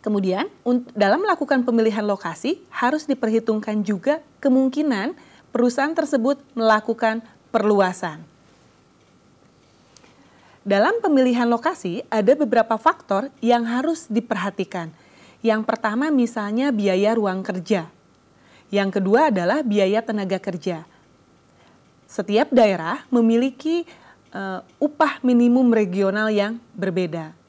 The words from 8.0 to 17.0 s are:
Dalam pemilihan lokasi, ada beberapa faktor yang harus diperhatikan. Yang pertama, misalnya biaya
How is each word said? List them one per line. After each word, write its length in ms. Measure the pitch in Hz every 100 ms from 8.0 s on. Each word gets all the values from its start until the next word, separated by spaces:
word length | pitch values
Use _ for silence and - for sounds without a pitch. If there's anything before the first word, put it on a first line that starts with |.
| 175 156 165 _ _ _ _ _ _ _ _ _ _ _ _ _ _ _ _ - - _ _ _ _ _
Dalam 360 | 202 196 247 453
pemilihan 480 | 415 285 254 240 240
lokasi, 600 | 233 269 370 - 175 -
ada 260 | 220 202 302
beberapa 360 | 285 233 220 220
faktor 560 | 320 - - 196 269 _
yang 240 | 226 240 233
harus 400 | 240 285 330 -
diperhatikan. 880 | 220 233 202 185 190 185 185 165 - _ - - _
Yang 200 | 226 214 220
pertama, 440 | - 220 214 302
misalnya 640 | 285 233 233 208 220 277
biaya 400 | 226 202 185